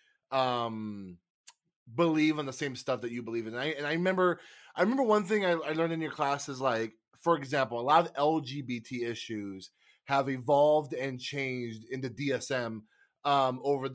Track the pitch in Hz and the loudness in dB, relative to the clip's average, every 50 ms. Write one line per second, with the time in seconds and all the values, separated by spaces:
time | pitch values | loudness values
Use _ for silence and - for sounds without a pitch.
0 | _ _ _ _ _ _ 135 135 131 127 123 120 117 117 113 110 107 107 104 101 | _ _ _ _ _ _ 0 0 2 2 2 0 -2 -2 -4 -6 -8 -8 -8 -10
1 | 98 92 87 87 _ _ _ _ _ - - _ _ _ _ _ _ - 113 123 | -12 -14 -16 -18 _ _ _ _ _ -20 -20 _ _ _ _ _ _ -10 -2 0
2 | 170 165 156 156 151 156 156 147 147 135 123 - 151 143 127 120 - - 127 120 | 0 2 4 4 4 2 2 0 -4 -6 -6 -6 -6 -6 -6 -6 -4 -4 -4 -4
3 | 120 120 117 120 120 113 113 117 110 110 113 120 135 156 156 139 147 143 156 165 | -4 -6 -6 -6 -6 -4 -4 -4 -4 -4 -6 -4 -4 -4 -4 -4 -2 -2 0 2
4 | 175 185 190 185 185 180 165 - - - - - - - - - 180 202 254 277 | 2 2 2 4 4 2 2 0 -6 -16 -20 -20 -20 -14 0 2 2 2 4 2
5 | 269 220 214 208 202 175 220 208 196 180 170 165 147 143 156 160 165 165 165 160 | 4 4 4 4 4 2 0 2 4 2 2 2 0 -2 0 0 0 0 0 -2
6 | 160 147 127 - 151 139 143 139 - - 135 127 135 131 117 113 113 110 - _ | -2 -4 -2 -2 0 0 0 -2 -2 -8 -6 -2 0 2 2 2 0 -4 -6 _
7 | _ _ _ - - 170 170 151 143 127 139 143 131 110 120 117 120 135 151 165 | _ _ _ -4 0 2 2 2 0 -2 0 0 0 0 0 -4 2 6 6 6
8 | 175 170 - 143 143 151 160 160 143 123 135 147 135 117 123 117 110 - 127 120 | 6 4 0 2 2 2 2 2 -2 -4 -6 -6 -6 -6 -6 -6 -6 -8 -6 -4
9 | 117 117 113 110 - - 113 104 101 98 98 95 90 - _ _ _ _ _ _ | -4 -4 -4 -6 -8 -6 -6 -6 -6 -8 -10 -12 -14 -16 _ _ _ _ _ _
10 | _ - 139 139 135 135 135 131 123 131 147 143 147 151 151 151 151 131 147 127 | _ 0 0 2 2 0 -4 -4 2 4 6 6 8 6 6 4 2 0 -6 -4
11 | 131 135 131 123 - - - 143 135 131 127 127 120 117 113 110 113 - 131 131 | -4 -4 -6 -8 -10 -8 -6 -6 -6 -4 -4 -4 -6 -6 -8 -10 -10 -8 -8 -6
12 | 135 131 107 95 143 143 131 120 - - 135 127 120 117 113 107 107 _ _ _ | -6 -6 -6 -4 -2 -2 -2 -2 -2 -2 -2 -2 -2 -4 -6 -8 -12 _ _ _
13 | _ _ _ _ _ 147 143 139 135 131 127 127 120 139 143 135 131 135 131 | _ _ _ _ _ 2 4 4 4 2 0 -2 0 0 0 0 0 -6 -6